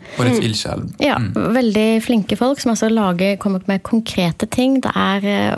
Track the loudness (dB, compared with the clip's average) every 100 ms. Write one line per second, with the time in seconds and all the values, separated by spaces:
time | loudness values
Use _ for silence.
0 | -6 -2 2 2 0 -2 -4 -6 -8 -2
1 | 0 0 -2 -2 0 2 2 2 2 2
2 | 2 0 0 0 0 0 0 0 2 2
3 | 2 0 0 0 -2 -2 -2 -4 0 -2
4 | 0 -2 -2 0 -4 0 2 2 0 0
5 | 0 0 0 0 0